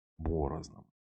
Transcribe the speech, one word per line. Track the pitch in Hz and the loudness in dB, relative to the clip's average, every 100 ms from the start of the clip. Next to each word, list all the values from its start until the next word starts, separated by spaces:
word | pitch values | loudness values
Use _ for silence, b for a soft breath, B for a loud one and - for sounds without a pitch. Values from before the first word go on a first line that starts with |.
| _ - | _ -4
борознами. | 80 82 69 80 - - - _ _ _ | 0 2 2 0 -6 -14 -20 _ _ _